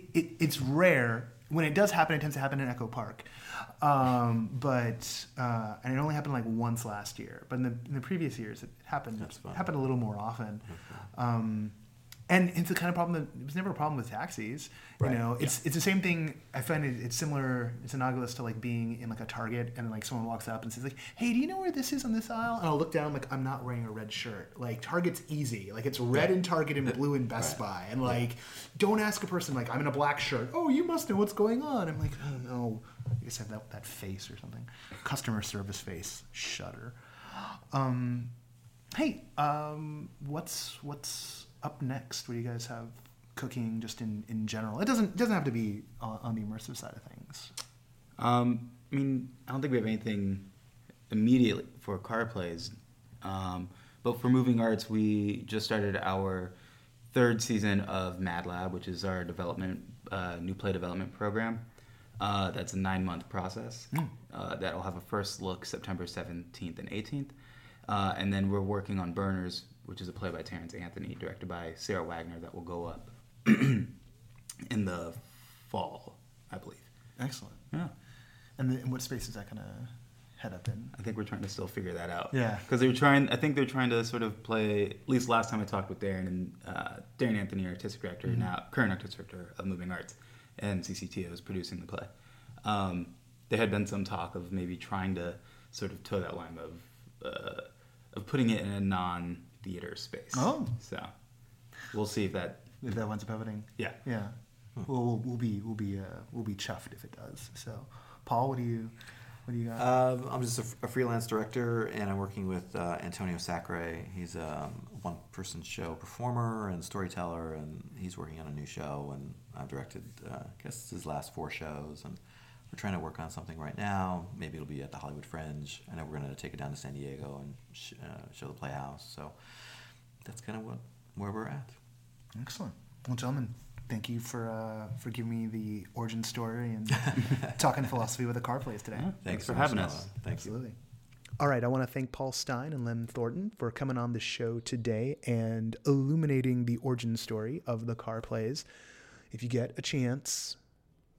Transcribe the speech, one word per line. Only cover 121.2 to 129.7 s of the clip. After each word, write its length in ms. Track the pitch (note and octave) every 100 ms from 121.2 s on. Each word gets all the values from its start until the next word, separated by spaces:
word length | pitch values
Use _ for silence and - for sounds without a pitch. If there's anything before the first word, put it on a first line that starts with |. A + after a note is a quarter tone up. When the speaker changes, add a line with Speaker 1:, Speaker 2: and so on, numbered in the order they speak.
| -
Speaker 2:
four 160 | - D2+
shows, 540 | - D#2 D2 D2 D2 -
and 140 | - - - - - -
we're 60 | -
trying 140 | G#2
to 60 | F2+
work 200 | D#2+ D2+
on 100 | D#2+
something 300 | - E2 D#2+
right 180 | D2+ -
now. 480 | G#2 G2 F#2 F2+ F2+ -
Maybe 220 | D#2 D#2
it'll 80 | D2
be 160 | C#2+
at 100 | C#2
the 60 | C#2+
Hollywood 300 | C#2+ D2 C#2
Fringe. 560 | D#2+ D#2 D2 C#2+ - -
I 40 | E2
know 100 | D2+
we're 120 | D2+
gonna 160 | C#2
take 220 | C2+ D2 C#2+
it 20 |
down 140 | C#2+
to 40 | C#2+
San 200 | C2+ C#2
Diego 440 | C#2 C2+ C#2+ C#2
and 140 | C#2 B1+ -
sh-, 220 | - - -
uh, 140 | D#2 D2+ -
show 140 | - C#2
the 60 |
Playhouse. 600 | C#2+ C#2+ C#2 C2+ C#2 - -
So 160 | D2 - - - -